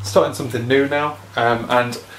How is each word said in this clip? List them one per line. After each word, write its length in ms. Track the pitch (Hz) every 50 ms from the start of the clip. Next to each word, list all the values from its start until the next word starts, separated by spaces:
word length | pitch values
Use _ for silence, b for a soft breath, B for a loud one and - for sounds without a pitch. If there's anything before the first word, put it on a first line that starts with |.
| -
Starting 320 | - - 190 - - -
something 320 | - 139 123 120 120 117
new 220 | 123 131 139 139 139
now, 280 | 143 147 147 151 151 - - - -
um, 300 | 123 117 117 117 110 113 120
and 320 | 123 123 123 120 117 - - B B